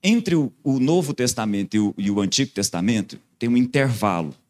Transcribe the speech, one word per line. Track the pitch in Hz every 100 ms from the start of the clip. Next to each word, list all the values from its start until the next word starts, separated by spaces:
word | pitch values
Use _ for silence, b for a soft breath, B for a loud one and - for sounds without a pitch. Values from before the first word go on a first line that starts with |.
Entre | 185 233 226 165
o, | 135 _
o | 143 135
Novo | 131 175 151
Testamento | - 123 - 110 101 98 107
e |
o, | 104 -
e | 101
o | 101
Antigo | 98 - 131
Testamento | - 101 87 95 113 95 - _ _
tem | 117
um | 120
intervalo | 127 139 135 113 107 87 78 67 _